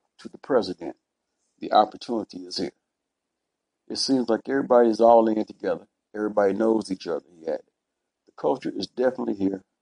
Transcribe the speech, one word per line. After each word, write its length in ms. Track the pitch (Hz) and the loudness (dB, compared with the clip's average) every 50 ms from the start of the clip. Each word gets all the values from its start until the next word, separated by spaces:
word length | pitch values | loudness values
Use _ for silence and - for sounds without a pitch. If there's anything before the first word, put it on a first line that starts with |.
| _ _ _ _ | _ _ _ _
to 100 | - - | -20 -20
the 80 | - - | -20 -20
president. 600 | - - 139 117 95 92 90 - 82 69 - - _ _ _ _ _ _ _ _ _ _ _ _ | -6 0 0 0 0 0 -6 -10 -12 -14 -14 -16 _ _ _ _ _ _ _ _ _ _ _ _
The 140 | - - - | -6 2 4
opportunity 720 | 107 104 - - 90 - - 120 110 95 - - 92 90 | 4 4 2 -2 -10 -10 -6 -6 -6 -6 -8 -12 -16 -16
is 120 | 90 - - | -12 -8 -8
here. 160 | 90 69 - _ _ _ _ _ _ _ _ _ _ _ _ _ _ _ _ _ _ _ _ _ _ _ | -8 -8 -10 _ _ _ _ _ _ _ _ _ _ _ _ _ _ _ _ _ _ _ _ _ _ _
It 100 | 117 - | -8 -6
seems 320 | - - 139 127 117 113 | -2 0 0 0 2 0
like 180 | 110 104 - 113 | -2 -2 -2 -2
everybody 420 | 135 139 139 - 127 120 120 117 | -2 -2 2 4 6 6 6 4
is 120 | 107 107 | 4 4
all 260 | 117 117 117 113 113 113 | 6 8 8 8 6 4
in 180 | 110 107 101 | 0 -2 -4
together. 420 | - 101 - 104 92 85 85 101 _ _ _ _ _ - | -6 -8 -8 -6 -4 -4 -6 -8 _ _ _ _ _ -8
Everybody 400 | 104 107 104 104 104 101 98 98 | -6 -6 -2 0 2 2 2 2
knows 380 | 104 110 113 113 107 98 - | 0 2 2 2 0 -2 -4
each 160 | 95 - - 87 | -8 -10 -8 -8
other," 200 | 80 71 - 76 | -8 -8 -10 _
he 180 | 87 82 80 80 | -20 -12 -8 -8
added. 240 | 73 - - _ _ _ _ _ _ _ _ _ _ _ _ _ | -8 -8 -10 _ _ _ _ _ _ _ _ _ _ _ _ _
"The 40 | _ | _
culture 380 | - - 151 139 135 - - | -6 -2 -2 -2 -2 -4 -8
is 160 | - 107 95 - | -8 -8 -10 -10
definitely 480 | _ - 127 127 123 - 120 117 107 | _ -2 0 0 0 -2 -6 -6 -4
here. 300 | 98 95 98 98 92 - _ _ _ | -2 -2 -4 -4 -6 -10 _ _ _